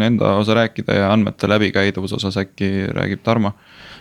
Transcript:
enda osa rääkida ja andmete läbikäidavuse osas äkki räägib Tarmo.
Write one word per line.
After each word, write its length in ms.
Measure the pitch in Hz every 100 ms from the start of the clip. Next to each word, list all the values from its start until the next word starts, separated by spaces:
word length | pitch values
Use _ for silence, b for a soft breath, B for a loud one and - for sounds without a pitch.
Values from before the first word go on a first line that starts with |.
enda 300 | 110 110 104 98
osa 160 | 107 113
rääkida 340 | 110 - -
ja 140 | 101 98
andmete 400 | 110 101 - 101
läbikäidavuse 720 | 107 101 98 98 95 95 -
osas 160 | 98 98
äkki 300 | 95 - 98 98 95
räägib 300 | - 98 98
Tarmo. 300 | - 117 101 - B B B B